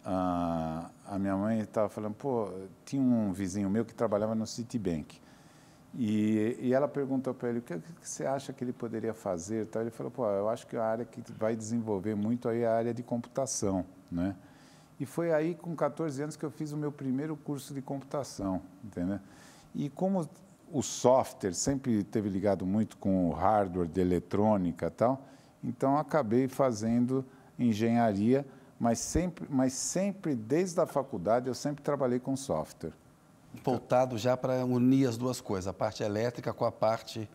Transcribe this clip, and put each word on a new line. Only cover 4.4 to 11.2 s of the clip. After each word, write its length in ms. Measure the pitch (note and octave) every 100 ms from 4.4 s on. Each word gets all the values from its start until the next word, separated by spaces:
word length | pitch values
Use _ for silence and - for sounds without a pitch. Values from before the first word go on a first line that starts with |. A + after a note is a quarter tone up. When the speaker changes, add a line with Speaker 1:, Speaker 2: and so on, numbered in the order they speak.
| G#2+
Speaker 1:
Citibank, 760 | - A#2 B2 F#2+ D#2+ C#2+ - - - - - - - - -
e, 600 | A2 G#2+ G#2+ G#2+ G#2+ B2+
e 140 | B2+
ela 160 | B2+ C#3+
perguntou 440 | C#3+ C3+ C3+ B2+
pra 140 | B2 A#2+
ele, 120 | A#2+
"O 20 |
que, 120 | A#2+
o 60 | F3
que 300 | E3 - -
você 160 | - -
acha 260 | C3+ C3+
que 100 | C3 B2
ele 80 |
poderia 400 | A#2+ A#2 A2+ A2
fazer?" 520 | A2 G2+ F2+ F2 A2 G#2+
Tal. 140 | A2
Ele 100 | A#2
falou, 200 | - C3+
"Pô, 140 | B2 A2+
eu 240 | G2 G#2
acho 180 | A#2 -
que 80 | A#2+
a 80 |
área 220 | A2 A2+ A#2
que 160 | -